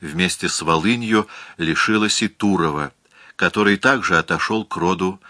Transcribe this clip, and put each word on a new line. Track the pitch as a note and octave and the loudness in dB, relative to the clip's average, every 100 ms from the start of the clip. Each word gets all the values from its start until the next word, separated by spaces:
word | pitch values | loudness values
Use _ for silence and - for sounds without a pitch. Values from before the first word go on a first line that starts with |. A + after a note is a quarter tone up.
вместе | D#2 D#2+ F#2 - F2 | -8 -2 -2 -2 -4
с | - | -4
Волынью | D#2+ E2 G2 A#2+ A2+ A2 G#2+ - - - | 0 0 2 0 2 0 0 -10 -18 -6
лишилось | E2 D#2 - G#2+ G#2+ - | -2 0 2 2 0 0
и | G#2+ | -2
Турова, | - G#2 F#2 D#2+ D2 D2 _ _ _ - | -2 0 2 0 -2 -8 _ _ _ -16
который | - F2+ G#2+ G#2 G2+ | -4 -2 2 2 4
также | C3 C3+ F#2+ E2+ | 2 2 2 0
отошёл | - E2 - A2 | 0 -2 -2 -4
к | G#2 - | -4 -2
роду | F2 F2+ F#2 G2 - | 0 0 -2 -4 -16